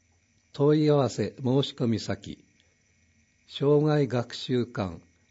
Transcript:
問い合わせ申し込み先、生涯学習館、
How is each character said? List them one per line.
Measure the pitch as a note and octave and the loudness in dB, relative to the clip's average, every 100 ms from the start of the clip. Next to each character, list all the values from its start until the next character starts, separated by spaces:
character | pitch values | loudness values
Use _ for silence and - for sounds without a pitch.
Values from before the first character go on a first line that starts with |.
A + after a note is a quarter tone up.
| _ _ _ _ _ | _ _ _ _ _
問 | - C#3+ D3+ | 0 4 4
い | D3+ | 4
合 | D3 | 4
わ | B2 | 2
せ | - G#2 - | -2 -6 -4
申 | B2 C3+ | 0 0
し | C3+ | 0
込 | - A#2+ | -2 -2
み | A2 | -2
先、 | - G2 E2 D2 _ _ _ _ _ _ _ _ _ _ _ | -4 -8 -10 -18 _ _ _ _ _ _ _ _ _ _ _
生 | - C#3 D3 | -2 2 4
涯 | D3+ D3+ C3+ | 4 2 0
学 | B2 A#2 | -2 -4
習 | - - B2 A#2 | -8 -4 -2 -2
館、 | - F#2+ E2 - _ _ | -4 -6 -8 -18 _ _